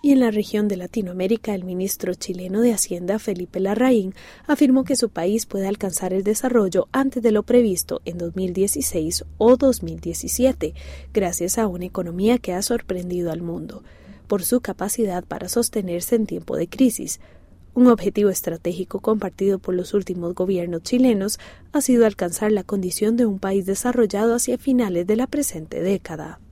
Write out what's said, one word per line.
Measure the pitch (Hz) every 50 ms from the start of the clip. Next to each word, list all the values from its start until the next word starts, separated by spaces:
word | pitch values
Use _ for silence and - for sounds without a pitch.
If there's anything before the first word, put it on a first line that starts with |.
| -
Y | 285
en | 277 262
la | 254 226
región | 214 214 208 - - 208 208
de | 208 196
Latinoamérica, | 180 180 - - 233 196 180 180 180 180 190 233 220 - - 202
el | 190
ministro | 180 185 180 180 185 190 - - - 180 180
chileno | - - - 180 180 180 185 185 214
de | 233 247
Hacienda, | 220 190 - - - 175 180 175 196 220
Felipe | - - 196 175 180 - - 185
Larraín, | 190 196 208 214 254 262 254 220 185 185 190 - - - - - - -
afirmó | 302 - 294 262 254 269
que | 254 - 269
su | 240 233 220
país | - - 165 185 208 226 -
puede | - - 196 190 196
alcanzar | 208 - - 190 175 - 185 185
el | 185 190 190
desarrollo | 208 220 - - 254 240 233 202 185 175 185 - -
antes | - 262 269 269 - 254
de | 220 233
lo | 214 208 220
previsto | - 240 247 240 214 185 175 - - 170 - -
en | - 170 175
dos | 175 170 165
mil | 185 190 180
dieciséis | 175 185 196 202 - 285 262 - - 175 156 160 175 - - - - -
o | 214 233 254
dos | 247 285 269 240 - -
mil | 165 160 160
diecisiete, | - 170 165 - - - - - 247 262 254 - 165 156 - - - - - - - - -
gracias | 175 190 170 175 - 170 185 -
a | 233 220 202
una | 175 175 175
economía | 185 - - 180 - 175 180 196 220 247 247
que | - -
ha | 180 180
sorprendido | 202 - 233 233 - - 185 180 180 180 180 180 175 165
al | 160 170
mundo | 175 170 165 - 156 - - - - - - - - - - - -
por | - 202 196
su | 180 - 240 247
capacidad | 240 - 190 - 185 202 - - 226 196 180 180
para | - - 170 - - 180
sostenerse | - 247 233 - - 220 185 180 170 175 175 - 240
en | 226 214
tiempo | - 165 - 156 - -
de | - 170 -
crisis. | - - 269 247 - - - 151 - - - - - - - - - - - -
Un | - 240 247
objetivo | 247 233 220 - 202 - 214 208 202
estratégico | 185 - - 175 165 165 - 170 175 175 185 - - 196
compartido | - 220 220 214 196 185 - - 190 196 196 185
por | - - 185
los | 180 180 - -
últimos | 202 190 - 185 180 170 170 180
gobiernos | - 185 185 196 175 175 175 175 165
chilenos | - - - 247 254 254 226 196 190 196 - - - - - - - -
ha | - 294
sido | 277 - 247 233 226
alcanzar | 214 202 - 185 175 170 - 214 214
la | 214 196 185
condición | - 208 196 185 185 175 - 214 214 233
de | 233 247
un | 220 196 190
país | - 190 190 196 185
desarrollado | 190 196 - - 247 247 254 226 196 - 202 220 233 233
hacia | 240 - - - -
finales | - 277 262 247 240 202 180 170 180
de | 185 214
la | 226 254 -
presente | - 294 285 - - 160 156 - - -
década. | 170 185 202 180 - - 160 156 156 160 165 - - -